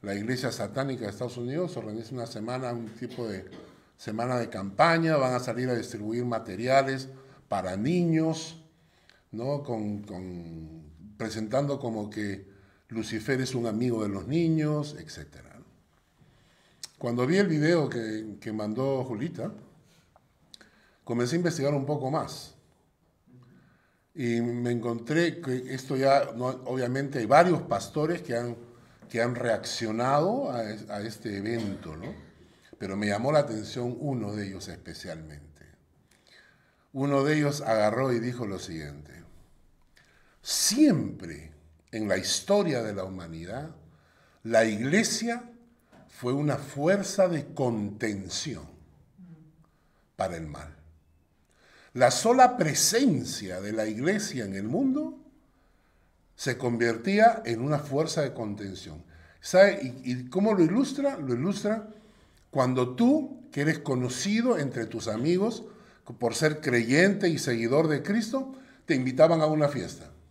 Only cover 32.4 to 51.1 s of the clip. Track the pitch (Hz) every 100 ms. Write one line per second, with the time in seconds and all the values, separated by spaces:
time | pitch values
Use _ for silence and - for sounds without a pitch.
32.4 | - _ _ - 98 98 104 101 127 151
33.4 | 143 110 104 127 120 120 143 127 104 104
34.4 | 101 92 92 80 - 82 98 80 78 76
35.4 | 78 - - - _ _ _ _ _ -
36.4 | - _ _ _ _ 135 139 139 139 151
37.4 | 147 147 113 110 107 113 135 120 117 123
38.4 | 107 95 - 80 73 73 73 65 - -
39.4 | - _ _ _ _ _ _ _ _ _
40.4 | - - - 226 302 160 104 - 87 73
41.4 | 78 - - _ _ 110 107 98 - -
42.4 | - 202 180 127 110 101 95 95 85 80
43.4 | 85 117 160 - - _ _ _ _ _
44.4 | 110 113 113 104 127 185 - - 233 233
45.4 | - - - _ _ - - - 123 139
46.4 | 147 127 - 139 151 202 190 - 185 160
47.4 | - - 127 110 101 104 113 101 92 -
48.4 | 151 95 73 - - _ _ _ 180 160
49.4 | 156 _ _ _ _ _ _ - 95 85
50.4 | 80 69 73 - - _ _